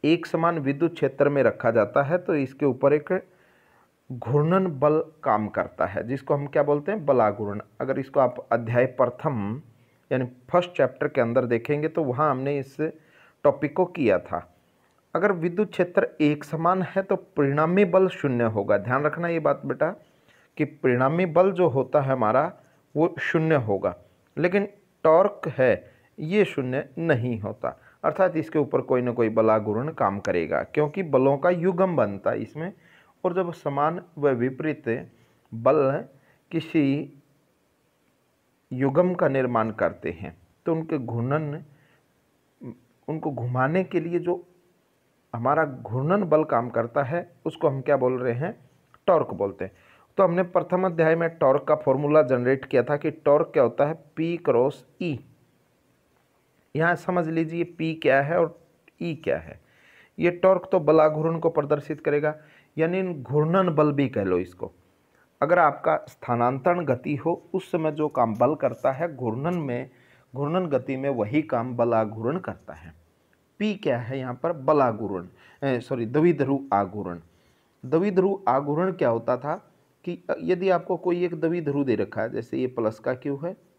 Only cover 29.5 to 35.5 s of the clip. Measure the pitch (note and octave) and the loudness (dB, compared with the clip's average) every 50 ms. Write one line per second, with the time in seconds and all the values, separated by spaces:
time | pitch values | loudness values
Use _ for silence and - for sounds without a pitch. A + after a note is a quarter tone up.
29.5 | A2 A2 G#2+ A2 G#2 A2 C3 D#3 E3 - C3 G2 G2 G2+ - G2+ F2 F2 E2 D2 | 4 2 2 -2 -2 -2 -4 -6 -4 -2 -2 0 0 -2 -4 -2 -2 -2 -2 0
30.5 | E2+ B1 - - - D3 D3+ D3 D3 F#3+ F#3 D#3 C#3 B2+ C3 C3+ C#3 C#3 C#3 F3 | -2 -4 -4 -2 -2 -2 -2 -2 -2 -6 -4 0 2 2 4 4 2 2 2 0
31.5 | F3+ E3+ E3 F#3+ F#3 E3+ F#3+ F#3 E3+ C#3 A2 G2+ G2+ F#2+ - G2 - - A2 - | 0 2 0 -2 0 0 0 0 2 0 0 -2 -2 -4 -4 -4 -4 -4 -6 -10
32.5 | - D3+ D#3+ F#3 G3 _ _ _ _ - _ _ _ _ - F#3 E3+ F#3+ F#3 E3+ | -10 -10 -10 -10 -12 _ _ _ _ -20 _ _ _ _ -4 -2 -2 -2 -4 -4
33.5 | D#3+ - - D3+ C#3 C#3+ D3 D#3 E3 F3+ - _ _ D3+ C#3+ C#3+ C3 A#2 A#2+ C3+ | -8 -6 -6 -4 -2 0 0 0 -2 -4 -12 _ _ 0 2 2 2 2 0 -2
34.5 | C3+ B2+ D#3 D#3 D3 D3+ - A#2 A2+ C3+ - - _ _ _ _ _ _ _ _ | -2 -4 -6 -6 -6 -4 -4 -4 -4 -4 -6 -14 _ _ _ _ _ _ _ _